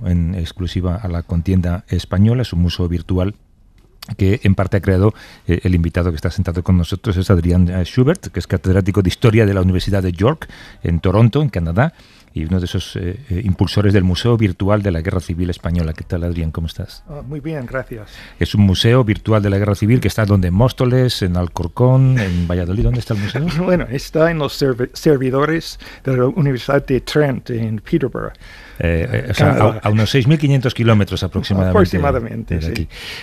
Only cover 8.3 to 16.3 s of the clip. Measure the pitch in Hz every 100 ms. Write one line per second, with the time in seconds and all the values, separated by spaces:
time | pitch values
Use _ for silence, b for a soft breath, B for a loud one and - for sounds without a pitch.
8.3 | - - 95 95 92 95 98 92 - 120
9.3 | 110 104 98 92 92 - 98 92 85 107
10.3 | 156 - B B B 87 85 95 95 117
11.3 | 139 151 90 82 85 143 B B B B
12.3 | - 80 90 87 95 - 104 90 101 143
13.3 | 90 101 87 98 - 101 101 92 87 117
14.3 | 117 107 87 98 107 101 82 85 92 -
15.3 | 85 90 87 87 87 80 80 - 87 87